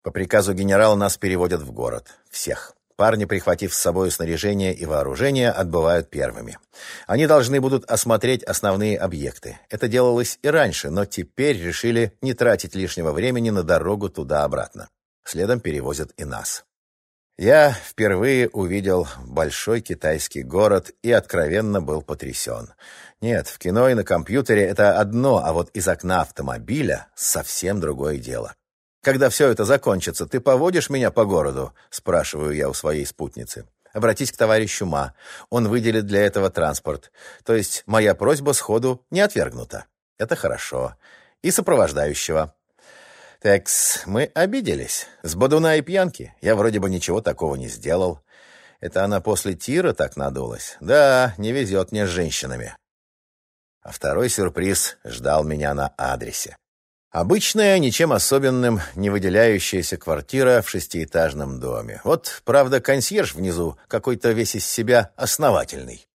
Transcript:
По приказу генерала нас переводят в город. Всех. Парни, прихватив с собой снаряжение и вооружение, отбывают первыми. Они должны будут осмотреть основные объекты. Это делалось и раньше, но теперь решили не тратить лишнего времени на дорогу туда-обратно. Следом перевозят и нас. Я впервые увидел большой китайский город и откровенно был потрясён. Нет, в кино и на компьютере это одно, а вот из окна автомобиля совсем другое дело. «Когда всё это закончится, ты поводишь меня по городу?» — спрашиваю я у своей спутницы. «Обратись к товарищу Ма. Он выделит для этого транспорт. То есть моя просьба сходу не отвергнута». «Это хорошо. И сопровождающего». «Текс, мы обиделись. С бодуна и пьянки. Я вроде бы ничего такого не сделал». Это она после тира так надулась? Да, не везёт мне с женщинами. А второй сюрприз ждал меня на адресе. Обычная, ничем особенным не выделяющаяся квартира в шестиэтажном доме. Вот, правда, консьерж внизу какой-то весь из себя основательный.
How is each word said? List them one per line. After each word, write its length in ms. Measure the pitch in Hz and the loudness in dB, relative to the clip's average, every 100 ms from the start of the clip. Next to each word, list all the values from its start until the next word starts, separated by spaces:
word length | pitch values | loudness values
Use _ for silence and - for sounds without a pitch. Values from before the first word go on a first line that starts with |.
По 80 | 92 | -6
приказу 460 | 95 92 107 98 92 | -6 2 4 4 0
генерала 400 | 98 98 110 104 | 2 6 6 4
нас 200 | 101 - | 2 -2
переводят 460 | 98 90 90 87 | -2 0 0 0
в 100 | 69 | -4
город. 360 | 57 60 57 - _ _ | -8 -6 -6 -12 _ _
Всех. 420 | - - - - _ _ - | -10 -8 -8 -10 _ _ 2
Парни, 300 | 107 110 98 | 2 4 0
прихватив 460 | 98 95 87 95 | 0 0 0 -2
с 60 | - | -2
собой 320 | 92 87 92 | 0 2 0
снаряжение 640 | - 82 82 104 101 95 | -2 -4 -2 -2 0 -2
и 140 | 80 82 | -4 -2
вооружение, 640 | 76 67 65 139 135 120 | -2 -2 -2 0 2 0
отбывают 580 | 92 90 85 80 85 80 | 0 0 2 2 2 -2
первыми. 480 | 71 65 55 57 - _ - - - - | -6 -6 -6 -16 -18 _ -20 -18 -16 -4
Они 220 | 110 156 | 0 6
должны 340 | 151 120 139 | 6 6 0
будут 240 | 131 135 - | 2 0 0
осмотреть 580 | 113 117 110 123 123 | -2 2 2 2 -2
основные 540 | - 98 104 98 107 101 | -2 -2 0 0 0 0
объекты. 640 | 92 82 69 - 57 - _ | -4 -4 -8 -10 -18 -18 _
Это 180 | 110 123 | -4 0
делалось 520 | 123 127 120 120 - | 2 4 2 -2 -2
и 80 | 143 | 0
раньше, 400 | 156 123 80 - | 2 2 0 -4
но 160 | 87 101 | -4 -4
теперь 560 | - 117 - 143 110 | -6 -8 -2 0 0
решили 560 | 87 87 117 117 113 _ | -4 -4 0 0 -2 _
не 120 | 131 | -6
тратить 400 | 120 120 101 - | 0 2 2 0
лишнего 380 | 95 90 - 80 | -6 -6 -2 -2
времени 400 | 73 127 123 117 | 0 -2 0 0
на 100 | 101 | 0
дорогу 480 | 82 85 80 104 98 | 2 2 2 -4 -4
туда-обратно. 800 | - 69 73 73 67 52 - - _ _ _ | -8 -2 -2 0 -4 -8 -14 -20 _ _ _
Следом 360 | - 78 98 120 | -12 -4 -2 -2
перевозят 520 | 90 73 64 76 73 - | -2 -6 -6 -6 -10 -10
и 80 | 76 | -12
нас. 400 | 57 - - _ _ _ _ _ _ _ - | -10 -10 -10 _ _ _ _ _ _ _ -2
Я 340 | 95 151 147 | 4 6 6
впервые 800 | 120 - - 107 92 123 131 120 | 2 -12 -2 0 2 2 2 0
увидел 580 | - 92 101 98 90 82 - | -2 -4 -2 0 0 0 -8
большой 580 | 62 71 78 - - 117 | -8 -4 -4 -4 -2 -4
китайский 600 | - 82 78 78 - - | -4 -4 -2 -2 -4 -10
город 480 | 64 85 104 98 - _ | -4 2 4 2 -2 _
и 80 | 117 | 2
откровенно 680 | 113 - 92 78 95 110 101 | 2 2 -2 0 0 0 -2
был 220 | 76 76 | -2 -6
потрясён. 720 | 73 73 69 - - 57 60 _ - - - _ | -6 -10 -8 -8 -8 -8 -12 _ -20 -20 -20 _
Нет, 260 | 110 104 - | -2 -2 -4
в 120 | - | -8
кино 280 | 90 104 131 | -2 4 4
и 60 | |
на 100 | 120 | 4
компьютере 600 | 90 87 80 127 123 104 | 0 -2 0 -2 2 4
это 360 | 95 101 104 92 | 4 4 4 4
одно, 440 | 101 117 135 107 76 | 2 2 2 2 2
а 80 | |
вот 160 | 82 87 107 | -2 -2 -2
из 120 | 92 | -2
окна 340 | 85 90 92 | -2 0 0
автомобиля 840 | 76 - 67 60 57 139 120 - - | 0 -6 -8 -8 -6 -2 -2 -4 -8
совсем 680 | - - 80 - - 90 101 | -8 -4 -4 -4 -6 -4 -2
другое 380 | 78 67 73 71 | -4 -4 -4 -4
дело. 380 | 60 62 57 - _ _ _ _ | -6 -8 -10 -16 _ _ _ _
«Когда 280 | 135 131 147 | 0 4 2
всё 180 | - 139 | 4 4
это 160 | 113 | 4
закончится, 600 | 107 135 - 95 87 - - | 2 2 2 0 -2 -6 -4
ты 160 | 131 | 0
поводишь 480 | 123 127 170 120 - | 2 4 4 0 -2
меня 200 | 139 113 | 0 0
по 140 | - | 2
городу?» — 500 | 104 90 71 65 64 _ _ | 2 2 0 -4 -8 _ _
спрашиваю 640 | - - 85 76 76 76 | -10 -2 0 0 -4 -4
я 140 | 76 69 | -2 -2
у 60 | |
своей 320 | 67 78 76 69 | -2 -2 -2 -4
спутницы. 600 | - 71 - 60 58 - _ _ | -8 -12 -10 -14 -14 -16 _ _
«Обратись 400 | 107 113 107 131 | -2 0 0 -4
к 20 | - | 0
товарищу 500 | 113 110 107 - 95 | 4 4 2 -4 -2
Ма. 280 | 73 69 - - - - | -2 -4 -8 -20 -20 -4
Он 200 | 123 110 | -2 0
выделит 360 | 120 113 110 101 | 0 0 0 0
для 200 | 101 101 | 2 2
этого 240 | 101 95 | 2 0
транспорт. 640 | - 78 73 - 73 _ _ - - - | 0 -2 -2 -6 -8 _ _ -20 -14 0
То 100 | 113 | 0
есть 280 | 98 - - | 0 -8 0
моя 280 | 110 104 | 4 4
просьба 380 | 92 110 147 143 | 4 2 2 0
сходу 540 | 135 - 110 127 127 _ | -2 0 0 0 -4 _
не 120 | 170 | 0
отвергнута». 640 | 208 110 80 120 - - - _ _ _ | 2 0 -4 -6 -12 -14 -16 _ _ _
«Это 180 | 110 170 | -4 -2
хорошо. 640 | 76 62 - 64 64 - _ - _ _ | -2 -4 -6 -6 -8 -10 _ -20 _ _
И 80 | 165 | -2
сопровождающего». 1040 | 185 190 143 82 71 73 71 - 80 78 _ _ _ _ - - - - _ | 0 2 4 4 2 -2 -2 -2 -2 -2 _ _ _ _ -20 -20 -20 -20 _
«Текс, 640 | 107 98 - - - - - | 2 2 2 -2 0 -2 -2
мы 200 | 104 151 - | -2 -2 0
обиделись. 720 | 190 269 214 73 - - - _ | 0 0 -4 -4 -6 -10 -10 _
С 100 | 80 | -10
бодуна 440 | 82 131 151 160 156 | 0 4 4 4 2
и 40 | |
пьянки. 540 | 156 190 180 - - _ | 0 -2 -2 -4 -18 _
Я 160 | - 107 | 0 2
вроде 240 | 113 107 | 2 0
бы 80 | 98 | -2
ничего 320 | 92 - 87 | -2 -2 -2
такого 340 | 82 76 82 67 | -2 -4 -4 -4
не 140 | 62 | -8
сделал». 500 | - - 87 92 76 _ _ - - - _ | -10 -2 0 0 -4 _ _ -20 -20 -20 _
Это 240 | 85 92 98 | -6 -2 0
она 160 | 101 | 0
после 320 | 104 98 101 | 0 -2 -2
тира 400 | 87 - 151 175 | -6 -4 0 0
так 240 | - 73 - | -2 -4 -4
надулась? 580 | 69 65 60 57 - - | -6 -6 -8 -10 -14 -12
Да, 520 | 87 143 139 127 123 95 | 2 6 6 6 2 -2
не 160 | 107 | -4
везёт 400 | 135 107 98 90 | -2 -2 -2 -2
мне 120 | 107 101 | -2 -2
с 40 | |
женщинами. 680 | 87 80 - 65 62 53 - _ _ _ _ _ _ _ _ _ _ | -2 -4 -4 -6 -10 -12 -16 _ _ _ _ _ _ _ _ _ _
А 100 | - | -18
второй 340 | - 69 76 123 | -6 -2 0 0
сюрприз 720 | 113 90 82 92 95 - - 57 | 0 -2 0 0 0 -2 -8 -16
ждал 400 | 58 65 76 76 | -6 0 0 0
меня 280 | 76 73 | -2 -2
на 200 | 71 71 - | -2 -4 -4
адресе. 600 | 65 65 - - - - _ _ _ _ _ | -6 -6 -8 -10 -10 -14 _ _ _ _ _
Обычная, 680 | 85 87 202 - 214 208 190 | -4 0 2 2 2 4 4
ничем 340 | 135 - 165 | 2 2 2
особенным 680 | 113 - 139 139 127 123 110 - | 2 2 2 2 2 2 0 -4
не 160 | - 101 | -4 -2
выделяющаяся 880 | 101 92 95 117 101 - 95 82 92 | 0 2 4 6 4 0 -4 -4 -6
квартира 640 | - 76 - 131 127 120 | -4 -4 -2 2 4 4
в 80 | 98 | 2
шестиэтажном 880 | 98 - 85 78 85 80 71 69 65 | -8 -6 -6 -2 0 0 -2 -8 -8
доме. 420 | 64 57 57 50 | -8 -8 -10 -8
Вот, 400 | - 165 - - - | -2 -2 -2 -10 2
правда, 360 | 135 131 131 | 4 4 2
консьерж 520 | 123 139 - 208 156 | 2 0 2 0 -2
внизу 460 | 80 92 85 82 73 _ | -4 -4 -2 -4 -6 _
какой-то 420 | 117 - 123 120 | -4 -2 0 0
весь 240 | 113 110 | 0 -2
из 100 | 104 - | -4 -6
себя 440 | - 113 120 98 - | -4 4 4 4 -6
основательный. 920 | 131 - 151 92 - 67 64 - _ | -4 2 2 2 -2 -10 -14 -16 _